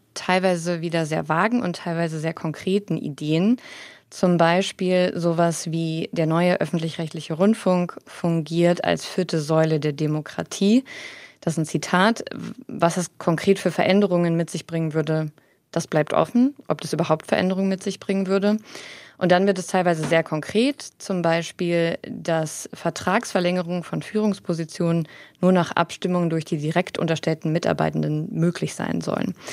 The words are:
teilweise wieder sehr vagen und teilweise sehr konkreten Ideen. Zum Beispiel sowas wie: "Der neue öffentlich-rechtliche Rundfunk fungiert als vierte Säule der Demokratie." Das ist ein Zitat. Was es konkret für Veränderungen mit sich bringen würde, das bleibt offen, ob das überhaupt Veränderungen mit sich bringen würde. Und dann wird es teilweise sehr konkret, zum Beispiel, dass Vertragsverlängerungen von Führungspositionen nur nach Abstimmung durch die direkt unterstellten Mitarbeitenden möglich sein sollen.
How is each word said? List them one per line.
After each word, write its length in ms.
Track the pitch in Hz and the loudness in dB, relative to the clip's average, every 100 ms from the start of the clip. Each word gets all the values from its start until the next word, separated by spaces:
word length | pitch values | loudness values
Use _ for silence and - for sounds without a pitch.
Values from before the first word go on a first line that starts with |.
| _ | _
teilweise 720 | - - 185 190 175 170 170 | -8 0 2 2 0 -2 -4
wieder 240 | 170 165 151 | -2 -2 0
sehr 240 | 160 156 | -2 0
vagen 320 | 165 214 240 | 0 2 0
und 140 | 180 165 | -2 -4
teilweise 420 | 175 165 170 156 | -4 -2 -2 -2
sehr 160 | 160 | -6
konkreten 640 | 160 165 147 - 196 202 160 | -4 -6 -6 -2 -2 0 -4
Ideen. 580 | - 139 151 160 202 247 - - - - _ | -4 -6 0 2 2 2 -2 -18 -20 -20 _
Zum 260 | - 185 175 | 0 2 6
Beispiel 800 | 165 180 190 - 180 180 180 - | 4 4 0 -2 0 2 2 0
sowas 540 | 170 165 170 160 165 | 0 2 2 0 -4
wie: 380 | 165 165 160 - | -2 -2 -2 -4
"Der 140 | - 160 | -2 2
neue 340 | 165 175 175 | 4 4 2
öffentlich-rechtliche 720 | 156 175 160 - 160 165 - | 0 -2 -4 -6 -8 -8 -6
Rundfunk 640 | 160 196 220 190 180 175 - | 2 2 4 2 2 0 -6
fungiert 800 | - - 170 165 151 165 170 175 | -18 -4 0 0 0 2 4 4
als 220 | - 165 - | 0 -2 -2
vierte 340 | - 180 165 | -4 -2 -2
Säule 400 | 147 160 160 156 | 2 2 4 2
der 140 | 151 | 0
Demokratie." 920 | 143 151 151 147 - 165 - 196 240 - - - - - _ | -2 -2 -2 -4 -8 -6 0 4 4 2 -8 -16 -18 -20 _
Das 140 | - | -4
ist 40 | 165 | -2
ein 60 | |
Zitat. 580 | 156 160 - 180 202 233 - - - - - | -2 -2 0 4 4 2 -6 -10 -12 -12 -12
Was 320 | - 170 180 | 0 0 2
es 180 | 170 - | -4 -4
konkret 420 | - 160 - 196 | -2 2 2 2
für 120 | 180 | 2
Veränderungen 640 | 165 - 196 196 175 170 165 | 0 4 4 4 2 2 0
mit 140 | 165 | -2
sich 160 | 160 - | -6 -6
bringen 260 | 165 160 | -4 -2
würde, 400 | 156 151 160 151 - _ _ _ | -2 0 0 -2 -8 _ _ _
das 160 | 165 - | -6 -2
bleibt 260 | 156 147 | 0 2
offen, 420 | - 160 240 262 285 - | 2 2 2 2 0 -6
ob 140 | 156 | -6
das 100 | 160 | -4
überhaupt 320 | 156 165 160 | -2 0 -2
Veränderungen 460 | - - 185 190 196 | 0 0 0 0 0
mit 120 | 190 | -2
sich 180 | 202 196 | -6 -8
bringen 260 | - 196 190 | -4 -2 0
würde. 320 | 196 202 214 - - - - - - | 0 2 0 -4 -18 -16 -18 -20 -2
Und 160 | 180 | 2
dann 140 | 180 196 | 4 4
wird 120 | 190 | 2
es 100 | 180 | 0
teilweise 360 | 185 180 160 | 0 2 2
sehr 180 | 147 165 | 2 2
konkret, 600 | 160 156 - - 226 185 - - | 2 -4 -2 0 2 0 -10 -12
zum 240 | - 185 | -6 -2
Beispiel, 760 | 170 165 165 - 175 170 165 - - | 2 0 -2 -4 0 2 0 -2 -8
dass 640 | - 165 160 156 - - | -8 -2 -2 -2 -8 -14
Vertragsverlängerungen 1080 | - 143 - - 208 - 190 175 180 170 175 | -8 -6 -4 0 0 0 0 0 0 -2 -6
von 200 | - 165 | -4 -6
Führungspositionen 1080 | - 214 214 185 - 165 160 - 170 170 160 - - _ | -4 0 0 0 -2 -4 -4 -2 0 0 -2 -8 -20 _
nur 120 | 180 | 4
nach 200 | 185 165 | 4 4
Abstimmung 560 | - 170 - 180 180 170 | 2 0 -2 -2 0 0
durch 160 | 165 | 0
die 140 | 156 156 | -2 -4
direkt 400 | 151 170 185 - | 0 0 -2 -2
unterstellten 520 | 165 160 - 160 160 | -2 0 -2 -2 0
Mitarbeitenden 800 | 165 - 156 160 156 151 151 165 | 0 0 0 0 0 0 -2 -2
möglich 440 | 160 170 165 - | 0 0 0 -6
sein 260 | - - - | -4 -4 -4
sollen. 340 | - - - - - | -2 -2 -4 -6 -12